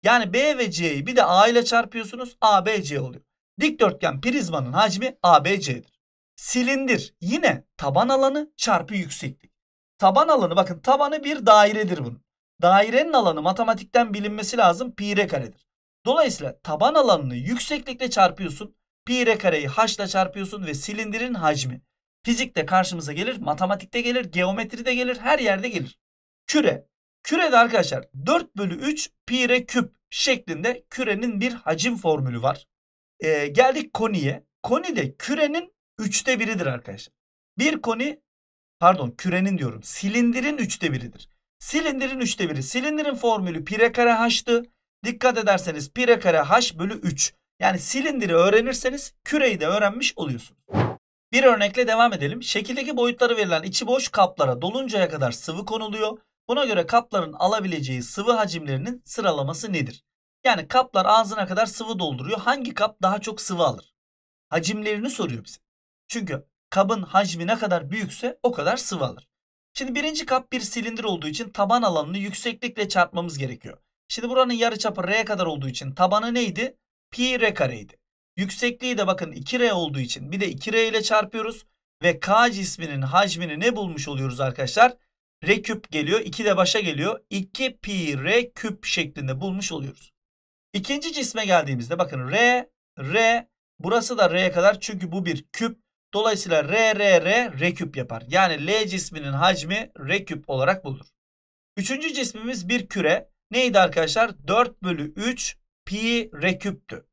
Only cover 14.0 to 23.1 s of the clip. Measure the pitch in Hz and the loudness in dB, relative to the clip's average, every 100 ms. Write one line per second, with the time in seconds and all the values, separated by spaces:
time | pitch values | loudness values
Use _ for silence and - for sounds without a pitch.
14 | 233 208 208 208 208 240 190 170 254 - | 2 -2 -6 -6 -4 4 4 4 -6 -6
15 | 208 202 196 147 120 - _ _ _ _ | -2 0 0 -2 -6 -16 _ _ _ _
16 | - 302 294 - 135 - - 151 240 311 | 0 2 2 0 -8 -10 -6 2 4 4
17 | 262 165 135 123 147 240 - 294 - 247 | 4 4 0 -6 -6 -4 -2 -4 -8 -6
18 | 254 220 185 - 175 143 208 _ _ _ | -2 4 4 4 -8 -8 -10 _ _ _
19 | - 247 226 214 190 156 139 139 220 214 | -4 2 2 2 2 0 -2 0 0 0
20 | 196 190 185 196 196 208 170 143 - 208 | -2 0 -2 -2 -8 -8 -8 -6 -6 -6
21 | 214 220 247 220 156 143 131 120 _ _ | -6 -6 -6 0 0 0 -4 -8 _ _
22 | _ _ - 233 254 - 151 185 185 175 | _ _ -2 0 0 -4 2 2 2 -4
23 | 147 | -8